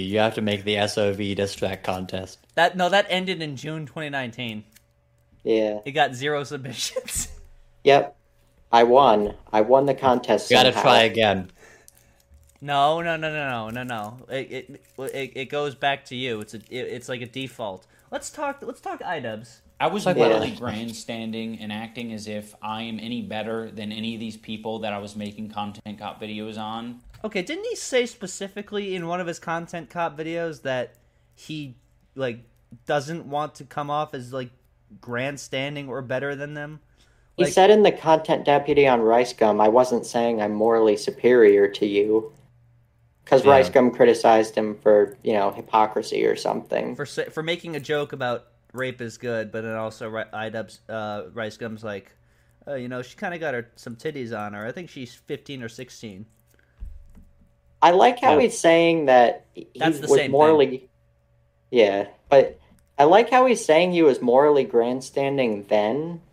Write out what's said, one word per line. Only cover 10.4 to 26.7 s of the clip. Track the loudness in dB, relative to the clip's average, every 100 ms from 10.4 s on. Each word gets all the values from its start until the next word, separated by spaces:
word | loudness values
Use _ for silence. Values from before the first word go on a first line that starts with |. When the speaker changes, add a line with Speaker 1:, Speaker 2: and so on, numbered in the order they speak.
| 4
Speaker 1:
You | 4
gotta | 4
Speaker 3:
somehow. | 4
Speaker 1:
try | 4 6
again. | 4 2 2 0 -4 _ -20 -20 -20 _ _ _ _ -20 _ -14
Speaker 2:
No, | -2 2 4 2
no, | -2 -4
no, | -4
no, | -6 -6 -6 -6
no, |
no, | -8
no. | -8 -8 -10 -14 -10
It, | -10 -8
it, | -12 -14 -20 _ -12
it, | -10 -8 -10 -10
it | -8
goes | -6 -6
back | -4 -4 -4 -8
to | -8
you. | -6 -8
It's | -10
a, | -16
it, | -12
it's | -10 -10 -10 -10
like | -10
a | -10
default. | -12 -12 -10 -10 -12 _ _ -14
Let's | -12 -12
talk, | -8 -8 -8
let's | -12 -12
talk | -12 -10
iDubbbz. | -8 -8 -8 -12 -16 -20 _ -4
Speaker 4:
I | -2
was | -2 0
Speaker 1:
Like, | 2
Speaker 4:
morally | 4 2 -2
Speaker 3:
Yeah. | -6
Speaker 4:
grandstanding | -8 -6 -8 -12 -12 -10 -8 -8 -8 -10
and | -10
acting | -10 -10 -12 -12
as | -12 -10
if | -12 -12 -14
I | -10 -8
am | -8 -10
any | -10 -10
better | -8 -8 -6 -8 -8
than | -12 -10
any | -8 -8
of | -8
these | -12 -14
people | -14 -12 -10 -8
that | -6
I | -8
was | -10
making | -12 -12 -12 -12
Content | -10 -10 -12 -16 -14
Cop | -14 -12
videos | -12 -12 -12 -12
on. | -10